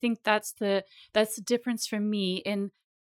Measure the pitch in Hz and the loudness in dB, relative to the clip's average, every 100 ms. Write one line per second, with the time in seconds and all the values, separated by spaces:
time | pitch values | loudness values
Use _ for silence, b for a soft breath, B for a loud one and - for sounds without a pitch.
0 | 240 226 - 214 - - 208 196 190 B | -2 0 2 0 0 -2 0 0 -2 B
1 | B 214 220 - 190 240 240 226 - 214 | B 2 2 0 -2 0 0 -4 -2 -2
2 | 208 208 185 185 190 202 196 - _ _ | 0 0 0 -2 -2 -2 -4 -8 _ _
3 | _ | _